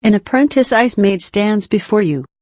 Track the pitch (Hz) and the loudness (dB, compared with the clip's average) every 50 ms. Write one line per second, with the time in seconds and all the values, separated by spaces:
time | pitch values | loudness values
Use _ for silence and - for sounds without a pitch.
0 | _ 220 208 208 - - - 254 277 294 - - 262 254 254 220 233 247 233 - | _ 2 0 0 0 -2 0 0 0 2 2 0 0 2 2 0 0 0 0 0
1 | 202 196 196 185 - - - 202 202 208 214 208 196 - - 214 - - - 214 | 0 0 0 0 -6 -6 -4 -2 -2 0 0 -2 -2 -2 -4 -4 -2 0 0 0
2 | 208 175 151 139 131 - _ _ | 0 0 -2 -4 -6 -10 _ _